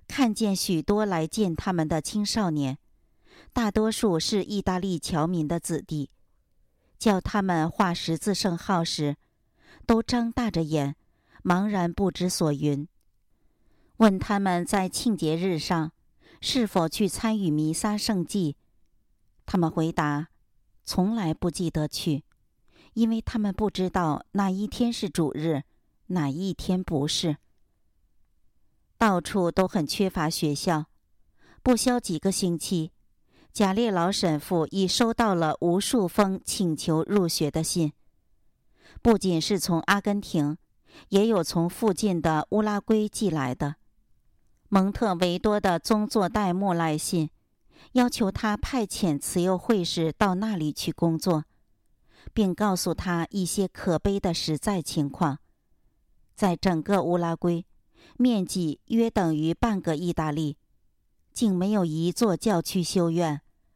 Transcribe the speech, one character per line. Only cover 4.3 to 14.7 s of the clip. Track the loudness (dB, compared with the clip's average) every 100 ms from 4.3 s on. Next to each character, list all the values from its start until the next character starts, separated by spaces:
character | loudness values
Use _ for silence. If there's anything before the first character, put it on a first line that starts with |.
| -2
意 | -2 -2
大 | -2 -2
利 | -2 -4
侨 | -2 0 0
民 | 0 -2
的 | -4
子 | -2 -6
弟， | -4 -6 -6 _ _ _ _ _ _ _ _ _
叫 | 2 2
他 | 0 -2
们 | 0 0 0
画 | 0 0
十 | 0 -4 -2
字 | -2
圣 | 0 0 -2
号 | 0 0
时， | 0 -2 -2 -4 _ _ _ _ _ -8 2
都 | 2
张 | 2 -2 -2
大 | -2 -2
着 | -2
眼， | 0 0 0 -4 _ _ _ -8
茫 | 0 2 2
然 | 0 0
不 | 0 -2
知 | 0 -2
所 | 0 0
云。 | 2 0 -2 -6 _ _ _ _ _ _ _ _ _ _ 4
问 | 4 4
他 | 0 0
们 | 0 0
在 | 0